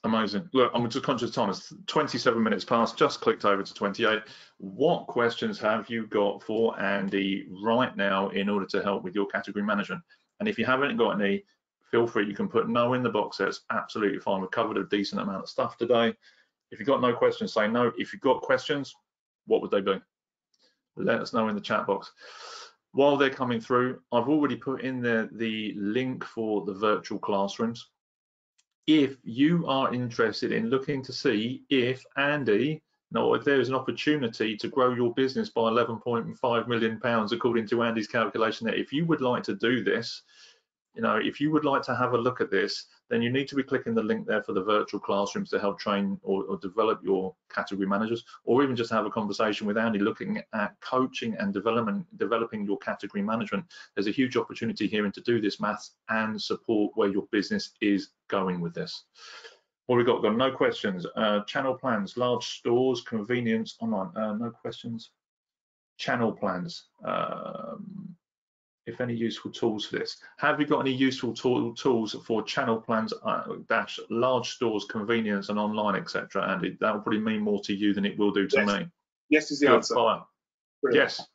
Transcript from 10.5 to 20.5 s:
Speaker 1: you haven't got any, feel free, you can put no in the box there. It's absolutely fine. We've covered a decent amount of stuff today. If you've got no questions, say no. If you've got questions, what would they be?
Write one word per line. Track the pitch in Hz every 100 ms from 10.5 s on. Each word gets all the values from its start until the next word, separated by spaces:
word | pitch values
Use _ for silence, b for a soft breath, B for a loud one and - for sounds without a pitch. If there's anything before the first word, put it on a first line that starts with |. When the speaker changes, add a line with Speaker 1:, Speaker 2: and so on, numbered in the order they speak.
| 113
Speaker 1:
you | 113
haven't | 131 139 113
got | 113 95
any, | 98 101 - _ _ _ _
feel | 120 117
free, | 113 104
you | 101
can | 101
put | 113 113
no | 117 120
in | 127
the | 123
box | 104 104 -
there. | 98
It's | - _
absolutely | 110 - 117 104 95
fine. | - 98
We've | 92
covered | - 110 101
a |
decent | 95 104 98 101
amount | 98 95
of | -
stuff | - 131 -
today. | 117 117 113 113 b b b b _
If | -
you've | 107
got | 131
no | 123 120
questions, | 123 113 104
say | - 107
no. | 120 120 -
If | -
you've | 98
got | 139 123
questions, | - 127 - 147 135 - _ _ _ _ -
what | 110
would | 98
they | 104
be? | 98 95 - _ _ _ _